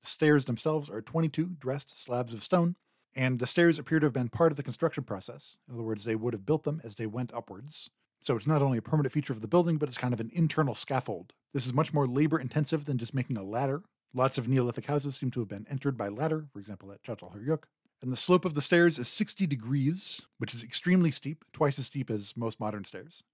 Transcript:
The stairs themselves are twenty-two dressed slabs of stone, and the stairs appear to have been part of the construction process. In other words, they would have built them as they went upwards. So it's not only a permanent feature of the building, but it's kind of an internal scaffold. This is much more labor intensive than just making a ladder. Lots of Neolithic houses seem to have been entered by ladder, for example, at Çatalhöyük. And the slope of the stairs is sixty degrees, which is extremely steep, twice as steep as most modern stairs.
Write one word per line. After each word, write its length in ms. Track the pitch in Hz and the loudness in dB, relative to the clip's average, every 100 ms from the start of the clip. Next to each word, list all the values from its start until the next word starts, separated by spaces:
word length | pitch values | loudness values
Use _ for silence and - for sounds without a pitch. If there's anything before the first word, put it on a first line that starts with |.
The 60 | - | -8
stairs 360 | - 156 147 131 | 2 6 6 4
themselves 420 | 127 - 156 143 | -2 0 -2 -4
are 140 | 104 | -10
twenty-two 540 | 107 165 165 - 175 170 | -4 0 0 0 -4 -4
dressed 420 | 127 139 - - | -6 -6 -8 -16
slabs 360 | - 123 117 113 | -4 -4 -2 -6
of 80 | |
stone, 320 | - 180 170 175 _ _ _ - | 2 4 4 0 _ _ _ -2
and 240 | 131 123 | 0 0
the 80 | 123 | 0
stairs 320 | - 170 151 | 4 6 4
appear 200 | - 160 | 2 2
to 60 | 147 | 2
have 80 | |
been 160 | 123 123 | 2 -2
part 220 | - 165 | 4 2
of 40 | 147 | 4
the 80 | |
construction 400 | 139 - 165 - | -8 -2 -2 -2
process. 540 | 135 98 98 135 - - _ | -6 -8 -8 -16 -16 -20 _
In 60 | |
other 100 | 120 | -8
words, 200 | 113 107 | -6 -4
they 120 | 107 113 | -2 -2
would 180 | 117 113 | 0 -4
have 100 | 98 | 0
built 180 | 156 | 0
them 160 | 151 156 | 0 -6
as 100 | 113 | -8
they 140 | 107 110 | -8 -6
went 260 | 110 120 | -4 -6
upwards. 560 | 117 117 95 135 - - _ _ _ | -8 -10 -14 -14 -14 -16 _ _ _
So 140 | - 120 | -2 0
it's 120 | 110 | 2
not 140 | 156 | 2
only 160 | 139 120 | 4 2
a 40 | |
permanent 320 | - 156 135 | 2 2 2
feature 200 | 151 139 | 0 -2
of 80 | 117 | -6
the 60 | 107 | 2
building, 300 | 175 170 160 | 4 4 2
but 100 | 143 | 0
it's 100 | 127 | -2
kind 160 | 127 | -2
of 60 | 117 | -2
an 120 | 113 | -4
internal 420 | 170 160 - 143 110 | 0 2 4 0 0
scaffold. 580 | - 131 - 92 - _ _ | -2 -2 -2 -8 -10 _ _
This 120 | 139 123 | -4 0
is 80 | |
much 200 | 127 160 | 0 2
more 140 | 151 135 | 2 2
labor 320 | 127 156 156 | 2 2 2
intensive 460 | 131 156 147 160 147 | 0 -2 0 -2 -2
than 120 | 131 | -4
just 160 | 117 | -2
making 240 | 131 135 113 | -4 -2 -4
a 60 | |
ladder. 400 | 95 113 135 143 - _ _ | -4 -2 0 -2 -8 _ _
Lots 240 | 127 131 - | 2 2 2
of 100 | 120 | 2
Neolithic 380 | 131 123 120 110 | 2 2 -2 -2
houses 300 | 147 139 135 | -2 -2 -4
seem 160 | 131 | -4
to 80 | 123 | -2
have 100 | 107 | -6
been 180 | 101 110 | -8 -8
entered 280 | 135 143 123 | -4 -2 -2
by 100 | 101 | -4
ladder, 400 | 104 156 156 151 | -2 -2 -2 -4
for 80 | 101 | -14
example, 320 | 101 98 98 | -14 -14 -14
at 120 | 101 | -18
Çatalhöyük. 600 | - 113 - 101 117 156 _ _ _ _ | -10 -10 -10 -10 -2 -2 _ _ _ _
And 100 | 127 | -6
the 60 | 123 | -4
slope 280 | - 180 185 | 4 4 4
of 80 | |
the 80 | 147 | -2
stairs 380 | - 175 175 143 | 4 6 6 4
is 80 | 120 | -2
sixty 400 | - 214 - 185 | 0 -2 0 -2
degrees, 720 | 139 110 139 135 180 - - - _ | -2 0 2 2 0 -4 -6 -10 _
which 160 | - | -8
is 100 | 120 | -8
extremely 480 | 117 - - 185 165 | -6 -4 4 4 4
steep, 340 | - 139 156 _ | 2 -6 -10 _
twice 260 | - 147 135 | 0 0 2
as 80 | 131 | -4
steep 220 | 143 123 | -4 -2
as 260 | 110 101 - | -4 -4 -6
most 240 | 117 - | -6 -4
modern 260 | 107 104 95 | -6 -6 -10
stairs. 380 | 95 - - _ | -14 -16 -20 _